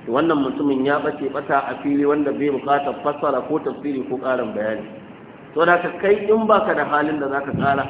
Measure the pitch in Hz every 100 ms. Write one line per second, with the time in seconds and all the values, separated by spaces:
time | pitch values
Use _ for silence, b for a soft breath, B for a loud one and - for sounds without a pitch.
0 | 131 123 165 151 131 139 143 131 135 147
1 | 151 147 139 139 139 139 123 127 143 143
2 | 143 147 143 147 143 131 131 143 139 117
3 | 147 147 156 127 127 151 151 120 143 135
4 | 117 131 135 127 113 104 107 107 - -
5 | - - - - - 151 170 175 175 -
6 | 196 202 202 220 214 202 185 151 143 147
7 | 151 151 139 139 139 127 139 139